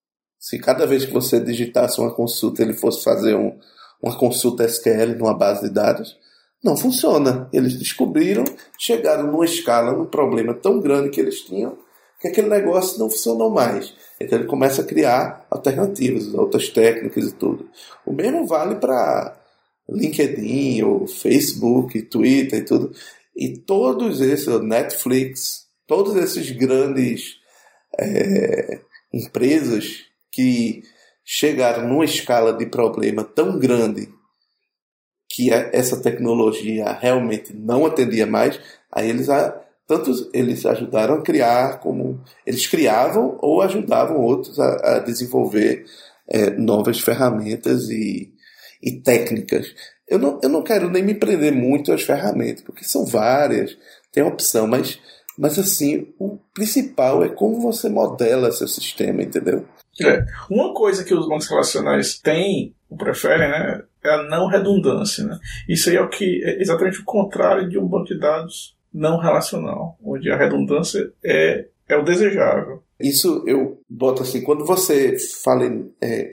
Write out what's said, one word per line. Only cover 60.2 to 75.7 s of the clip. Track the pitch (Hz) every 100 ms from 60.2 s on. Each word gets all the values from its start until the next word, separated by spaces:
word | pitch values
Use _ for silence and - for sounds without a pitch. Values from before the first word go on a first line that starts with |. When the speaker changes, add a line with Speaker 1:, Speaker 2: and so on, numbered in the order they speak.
| - - -
Speaker 2:
Uma | 208 320
coisa | - 214 190 180
que |
os | 175 156
bancos | 151 -
relacionais | 151 - 135 110 - - -
têm, | - 156 196 175 - _ -
ou | -
preferem, | - - 175 160 151
né, | 151 151 - - _
é | 147
a | 151
não | 147 160 185
redundância, | 196 196 196 139 - - -
né? | 214 - - - -
Isso | 165 -
aí | 180
é |
o | 185
que, | - 190 180
é | - 196
exatamente | 196 170 185 185
o | -
contrário | 208 196 208 - 190 180
de | 196
um | 185
banco | 180 170
de | 165
dados | 147 156 165 - - _ _
não | 156 151 165
relacional, | 165 151 156 170 160 - 165 -
onde | - 135 139
a | -
redundância | - 139 135 147 165 196 - -
é, | - 151 160 - - _ -
é | 147
o |
desejável. | 147 175 208 190 - - - - _ -
Speaker 1:
Isso | 139 139 185 151 -
eu | 135 135 - -
boto | 117 127 127
assim, | 127 127
quando | 123 147 151
você | 185 - 147 131 - - -
fala | - 127
em, | 123